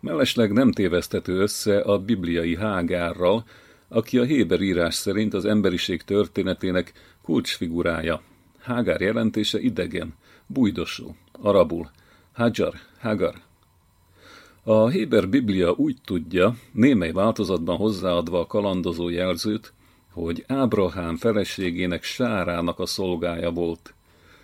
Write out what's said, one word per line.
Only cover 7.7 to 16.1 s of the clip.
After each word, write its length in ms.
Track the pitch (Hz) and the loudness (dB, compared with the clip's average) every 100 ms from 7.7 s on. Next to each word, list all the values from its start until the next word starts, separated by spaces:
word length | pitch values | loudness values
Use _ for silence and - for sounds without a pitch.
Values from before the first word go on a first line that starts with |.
| 85 85 82 80 80 - _ _ _ | -2 -2 -2 -2 -4 -8 _ _ _
Hágár 420 | - 120 101 78 | -8 -4 -2 0
jelentése 600 | 92 113 113 107 104 107 | 0 0 0 0 -2 0
idegen, 540 | 127 98 87 87 85 - _ - _ | -2 -2 -4 -6 -8 -14 _ -20 _
bujdosó, 680 | - 117 87 82 - 80 - _ | 0 2 0 -6 -8 -12 -18 _
arabul, 580 | - 104 98 82 82 80 _ _ _ _ | -4 2 4 4 2 -8 _ _ _ _
Hajar, 420 | - 117 107 82 - - _ | -2 -2 0 -2 -4 -20 _
Hagar. 340 | 117 107 87 - _ _ _ _ _ _ _ _ - - - _ | -4 -2 -2 -4 _ _ _ _ _ _ _ _ -20 -20 -20 _
A 240 | - 110 113 | 2 4 6
Héber 400 | 180 160 113 92 | 2 2 2 4
Biblia 420 | 123 117 95 85 | 2 2 2 2
úgy 260 | 87 160 - | 2 0 -2
tudja, 520 | - | -4